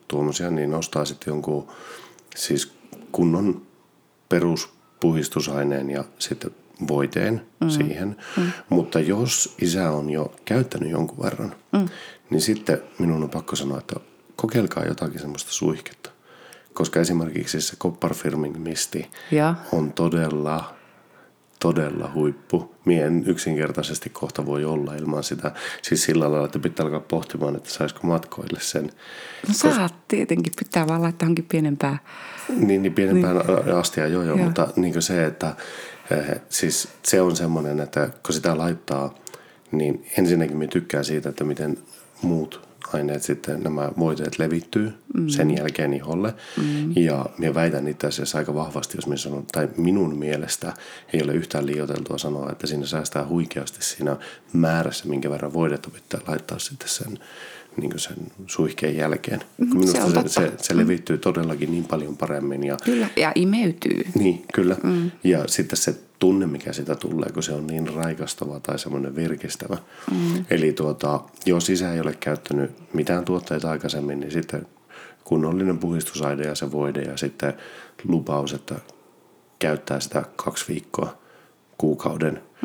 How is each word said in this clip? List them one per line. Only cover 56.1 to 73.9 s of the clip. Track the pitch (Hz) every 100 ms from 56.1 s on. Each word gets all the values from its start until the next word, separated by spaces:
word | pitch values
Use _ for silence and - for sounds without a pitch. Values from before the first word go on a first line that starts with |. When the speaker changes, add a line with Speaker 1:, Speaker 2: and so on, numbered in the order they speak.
| - -
Speaker 1:
laittaa | 78 - -
sitten | - 139 -
sen, | - - 101 - - - - - -
niinkö | 71 -
sen | - - - - 95
suihkeen | - 78 - 76 76
jälkeen. | 78 76 - - - -
Speaker 2:
Mm, | 247
Speaker 1:
Kun | 92 92
Speaker 2:
se | 85
Speaker 1:
minusta |
Speaker 2:
on | -
Speaker 1:
se, | 85
Speaker 2:
totta. | 80
Speaker 1:
se, | - 78 - -
se |
Speaker 2:
Mm. | 85
Speaker 1:
levittyy | 110 85 - 78
todellakin | 92 85 82 73 78
niin | 85 82
paljon | 80 76 73
paremmin. | 78 73 71 69
Ja | 71 - -
Speaker 2:
Kyllä, | 240 208 -
ja | 156 175
imeytyy. | 185 220 190 170 - - 180 175
Speaker 1:
Niin, | 98 87 -
kyllä. | - 90 92
Speaker 2:
Mm. | - 175 175 -
Speaker 1:
Ja | 92 82 -
sitten | - 87 -
se | - - - _
tunne, | 92 98 87
mikä | 71 76
sitä | 73 71 73
tulee, | 87 82 -
kun | 82
se | 82
on | 73 78
niin | 80 80
raikastava | 78 82 80 73 - 73 73
tai | - 71
semmoinen | - 71 69 71
virkistävä. | 82 76 - - - 95 - - -
Speaker 2:
Mm. | 92 170 90 92
Speaker 1:
Eli | 82 78
tuota, | 76 76 73 73 73 - - -
jos | 85 85
isä | 90 90
ei | 82
ole | 78 -
käyttänyt | - 73 - 71 69 - -
mitään | 80 73 87 85
tuotteita | 90 85 80 82
aikaisemmin, | 78 82